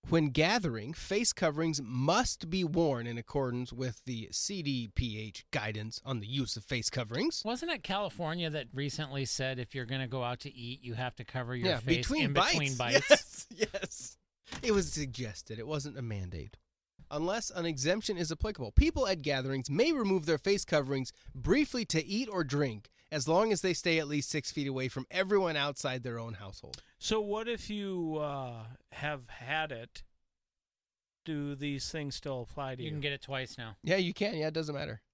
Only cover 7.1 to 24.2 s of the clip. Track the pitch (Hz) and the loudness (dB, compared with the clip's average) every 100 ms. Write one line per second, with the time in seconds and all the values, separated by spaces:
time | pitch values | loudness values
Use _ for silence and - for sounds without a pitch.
7.1 | 120 285 - 214 240 330 294 - 196 202 | 0 0 0 -2 -2 -2 -4 -2 -2 -2
8.1 | - 165 170 165 151 117 131 143 127 147 | -2 -4 -2 -2 -2 -6 -4 -4 -2 -4
9.1 | 139 131 - 131 127 120 135 117 131 127 | -4 -2 -2 -2 -2 -6 -6 -4 -4 -2
10.1 | 131 120 123 143 123 117 123 120 113 127 | -2 -2 -4 -8 -10 -10 -8 -8 -4 -4
11.1 | - 120 131 120 127 185 139 120 165 - | -6 -8 -6 -4 0 2 2 4 2 4
12.1 | 294 247 139 208 370 139 127 120 - - | 2 4 4 4 4 2 0 4 4 8
13.1 | - - - - 202 208 196 - - - | 8 8 -12 -12 -2 -2 -2 -8 -8 -12
14.1 | - _ _ - - 247 202 160 156 143 | -14 _ _ -12 -6 4 4 4 -2 -4
15.1 | 120 120 104 - 113 117 151 143 139 120 | -4 -8 -8 -10 -10 -4 -4 -4 -6 -4
16.1 | 101 90 82 - - _ _ _ _ - | -4 -4 -6 -10 -14 _ _ _ _ -8
17.1 | 147 170 220 - 180 170 147 143 202 - | -4 -2 -2 -4 -2 -2 0 2 2 2
18.1 | 185 160 160 214 202 113 - 302 302 233 | 0 -2 0 -2 -2 4 6 6 4 2
19.1 | 180 143 135 131 135 123 156 285 302 202 | 2 2 0 0 -2 0 4 4 4 4
20.1 | 190 151 156 - 202 - 156 135 135 131 | 2 4 2 4 2 4 2 2 -2 -2
21.1 | - - 131 123 247 302 254 220 160 156 | -8 -16 -4 4 4 4 0 0 0 2
22.1 | 202 254 190 147 143 143 107 - _ _ | -2 0 -2 0 2 2 0 -12 _ _
23.1 | 156 127 170 226 196 190 170 175 160 143 | -2 4 6 6 4 2 2 4 2 2
24.1 | 147 | 0